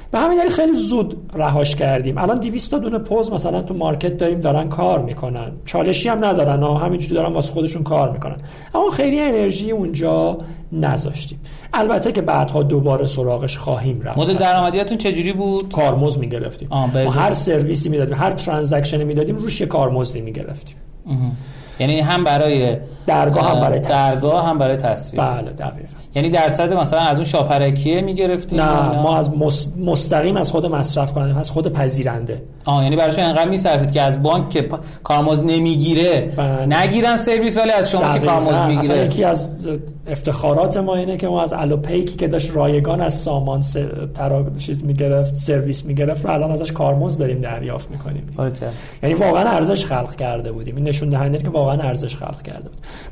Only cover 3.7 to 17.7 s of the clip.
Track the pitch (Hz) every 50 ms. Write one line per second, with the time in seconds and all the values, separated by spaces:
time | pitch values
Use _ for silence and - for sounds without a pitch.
3.7 | 185 175 160 160 151 143 175 175 - - 175 170 175 175 156 151 143 151 160 147
4.7 | - 170 180 180 180 127 123 120 123 - 131 123 123 120 117 123 - - - -
5.7 | - 156 160 180 180 - - 233 226 214 214 202 180 165 147 143 139 143 147 147
6.7 | 147 151 170 180 180 170 147 - 165 165 165 170 165 160 143 - - 165 160 156
7.7 | - 170 147 147 156 147 139 123 123 - - - - - - - - - - -
8.7 | - 370 392 403 - - 277 277 277 294 302 285 233 214 202 196 - - 208 220
9.7 | 226 208 185 165 - 143 165 160 160 160 165 170 180 - - - - - - -
10.7 | 160 160 - 69 127 117 - - - - - - - - - - - - - -
11.7 | - 240 214 220 233 277 277 - - 202 170 175 151 143 143 139 - 151 143 143
12.7 | 151 139 135 143 135 135 139 135 - 131 123 127 123 120 143 135 - - - 143
13.7 | 131 110 117 135 123 - - - 117 139 160 180 190 175 190 185 180 185 180 175
14.7 | 180 196 202 202 233 220 - 202 180 165 170 190 196 185 202 196 196 196 190 190
15.7 | - 151 147 139 127 131 143 147 - 143 120 110 120 120 120 123 - - 143 139
16.7 | - 135 131 123 127 131 131 131 127 143 175 208 208 - - 190 160 151 147 151